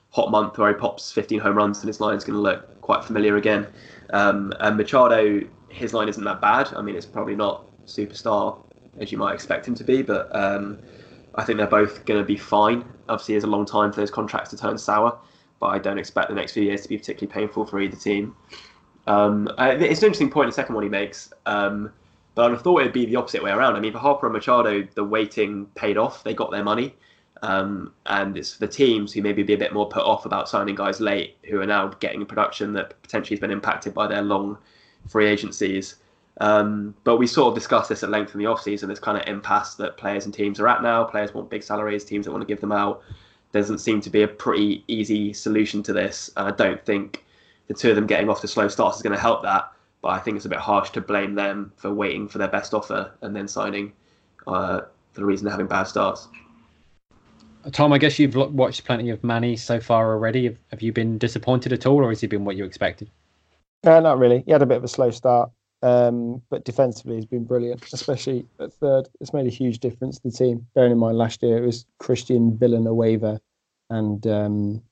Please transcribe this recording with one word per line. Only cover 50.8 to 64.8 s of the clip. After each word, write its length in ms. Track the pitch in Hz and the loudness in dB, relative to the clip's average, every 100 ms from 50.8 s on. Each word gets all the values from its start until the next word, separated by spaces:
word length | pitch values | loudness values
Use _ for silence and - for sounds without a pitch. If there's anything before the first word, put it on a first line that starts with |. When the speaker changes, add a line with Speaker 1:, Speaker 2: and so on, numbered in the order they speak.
| - | 0
Speaker 1:
to 100 | 110 | -4
blame 340 | 95 101 98 101 | -2 -2 -2 -2
them 360 | 101 101 101 _ | -2 -4 -10 _
for 180 | 101 | -6
waiting 340 | 101 98 87 104 | -4 -2 -4 -6
for 80 | 101 | -4
their 80 | 98 | -2
best 260 | 101 - | -2 -2
offer 380 | 107 - 101 98 - | -4 -4 -6 -8 -10
and 140 | 107 101 | -10 -8
then 120 | 101 | -8
signing, 440 | 104 104 101 101 - _ _ _ _ - | -6 -6 -6 -8 -14 _ _ _ _ -6
uh, 340 | 92 92 95 - _ _ | -4 -2 -4 -8 _ _
for 80 | - | -4
the 60 | 101 | 0
reason 180 | 95 101 | 0 -2
they're 60 | |
having 160 | 98 98 | -4 -2
bad 160 | 98 | -2
starts. 460 | 92 101 98 - - - - _ _ _ _ _ _ _ _ _ - _ 143 | -2 -2 -2 -2 -12 -20 -20 _ _ _ _ _ _ _ _ _ -20 _ -4
Speaker 2:
Tom, 220 | 143 147 | 2 6
I 40 | 143 | 6
guess 220 | 151 147 | 4 4
you've 160 | 143 127 | 4 2
lo-, 120 | 135 | 0
watched 340 | 139 123 120 - | 2 0 0 -4
plenty 240 | 120 123 | -2 -2
of 140 | 110 | -4
Manny 320 | 120 117 120 113 | -2 0 0 -2
so 240 | - 117 | -2 -2
far 320 | 117 113 113 | 2 2 4
already. 340 | 107 113 127 120 | 0 0 0 0
Have, 120 | 120 _ | -4 _
have 100 | 113 | -6
you 100 | 113 | -2
been 260 | 117 113 110 | 0 0 0
disappointed 540 | 120 - - 127 127 | -2 0 2 2 2
at 140 | 123 131 | 0 4
all, 180 | 143 | 4
or 60 | 120 | 4
has 100 | 110 | 0
he 80 | - | -2
been 160 | 104 | -2
what 120 | 101 98 | -2 -6
you 80 | 95 | -8
expected? 440 | - 95 - 104 _ _ _ _ _ _ _ 165 | -4 -4 -4 -14 _ _ _ _ _ _ _ 8
Speaker 3:
Uh, 140 | 165 | 8
not 160 | 160 131 | 8 6
really. 240 | 123 123 123 | 6 6 6
He 60 | |
had 100 | 151 | 6
a 40 | 131 | 6
bit 120 | |
of 60 | 127 | 2